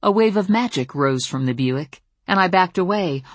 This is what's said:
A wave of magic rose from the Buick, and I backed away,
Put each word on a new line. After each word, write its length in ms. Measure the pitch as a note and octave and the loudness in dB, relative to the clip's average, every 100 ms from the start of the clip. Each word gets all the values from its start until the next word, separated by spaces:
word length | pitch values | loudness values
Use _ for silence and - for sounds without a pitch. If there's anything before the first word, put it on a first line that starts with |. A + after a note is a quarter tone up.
A 120 | G3+ | 2
wave 240 | G3+ A3 G3+ | 2 2 2
of 120 | F#3+ | 0
magic 460 | G#3 B3 - B2+ | 0 0 -4 -6
rose 320 | C#3+ C#3 C3 B2 | -2 0 0 -4
from 200 | C3+ C3 | -4 -4
the 60 | |
Buick, 480 | B2 C3 C3 D#3 - _ _ - | -2 -2 -2 -6 -16 _ _ -4
and 100 | G3 | 0
I 80 | F#3 | 2
backed 320 | F#3+ F#3 F#3 | 2 2 0
away, 460 | F#3 G#3 F#3 C3+ C3 | -2 0 -2 -4 -8